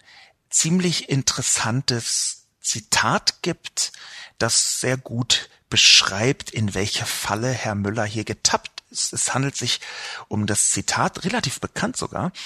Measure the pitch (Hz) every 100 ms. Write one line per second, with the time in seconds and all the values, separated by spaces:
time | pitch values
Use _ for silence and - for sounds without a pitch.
0 | - - - _ _ - 160 185 180 160
1 | - 139 - - 123 - 113 123 - 120
2 | - - - - _ _ - 120 - -
3 | 110 170 - - - 165 - - - -
4 | - - - - 113 - - - 127 131
5 | - 117 120 - - _ _ 110 - -
6 | - 95 117 - - - 107 95 101 -
7 | 107 - - 101 123 123 113 104 101 110
8 | 107 107 104 107 - - - - - -
9 | - 117 - 127 139 - 123 - - -
10 | - - - 104 104 104 - - - -
11 | 147 - 180 240 160 - 196 - 214 -
12 | - - 143 -